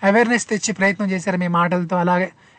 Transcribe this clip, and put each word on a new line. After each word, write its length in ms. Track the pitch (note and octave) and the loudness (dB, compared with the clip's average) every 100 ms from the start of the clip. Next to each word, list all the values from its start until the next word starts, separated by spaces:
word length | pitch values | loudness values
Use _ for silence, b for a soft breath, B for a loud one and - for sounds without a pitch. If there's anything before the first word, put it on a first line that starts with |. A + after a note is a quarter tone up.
అవేర్‌నెస్ 460 | G3 G#3 A#3+ A#3+ - | 2 4 4 0 -2
తెచ్చే 240 | G#3+ - | -4 -4
ప్రయత్నం 380 | F#3 G3 G3 G3+ | -2 0 0 -2
చేశారా 260 | F#3 F3+ F#3 | -4 -2 -2
మీ 120 | F3+ | 0
మాటలతో? 480 | E3+ E3+ F3+ E3+ F3+ | 0 0 0 -2 0
అలాగే 360 | F3 F3+ F#3 - b | 2 0 -2 -8 b